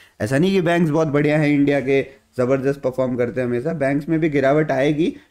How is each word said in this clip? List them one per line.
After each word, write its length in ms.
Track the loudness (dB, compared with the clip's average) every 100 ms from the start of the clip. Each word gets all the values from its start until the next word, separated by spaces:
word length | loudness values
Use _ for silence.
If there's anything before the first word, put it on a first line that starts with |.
| -20 _
ऐसा 180 | -2 0
नहीं 140 | 2
कि 80 | 2
बैंक्स 300 | 2 2 2
बहुत 180 | 2 0
बढ़िया 300 | 0 2 2
हैं 160 | 2
इंडिया 260 | 2 2 0
के, 400 | 2 0 -2 -12 _ -4
ज़बरदस्त 420 | 0 0 0 -2
परफॉर्म 340 | -4 -2 -4 -2
करते 240 | -4 -2
हैं 60 | -4
हमेशा, 240 | -4 -4
बैंक्स 360 | -4 -2 -2 -2
में 100 | 0
भी 80 | 0
गिरावट 420 | 2 2 2 0
आएगी, 340 | 0 0 0 -2 -4 _